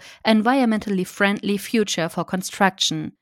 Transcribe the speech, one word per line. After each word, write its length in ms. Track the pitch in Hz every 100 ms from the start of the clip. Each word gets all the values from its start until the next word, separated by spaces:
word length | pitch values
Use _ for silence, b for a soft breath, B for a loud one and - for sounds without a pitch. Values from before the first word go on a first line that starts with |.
| B B 220
environmentally 800 | 220 214 269 233 214 208 190 185
friendly 520 | - 202 202 196 202
future 520 | - 226 208 - 170
for 140 | -
construction. 880 | 165 185 - - 190 - - 160 151 -